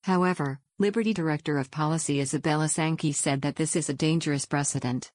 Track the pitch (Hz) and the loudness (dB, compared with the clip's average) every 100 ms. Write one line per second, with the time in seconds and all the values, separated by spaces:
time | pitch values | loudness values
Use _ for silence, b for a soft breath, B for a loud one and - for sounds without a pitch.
0 | - 185 185 180 143 135 _ - 202 220 | 2 2 2 2 -2 -4 _ -2 0 2
1 | 220 202 160 151 - 147 131 156 151 160 | 0 0 0 0 0 -2 -2 -2 0 0
2 | - 143 135 147 160 151 156 - 160 160 | 0 0 0 -2 0 0 0 0 0 0
3 | 151 147 156 139 147 - 156 175 151 135 | 0 0 0 0 -2 -2 0 0 -2 0
4 | 156 160 156 143 - 143 139 135 127 123 | 2 2 0 -2 0 -2 0 -2 -2 -4
5 | - | -6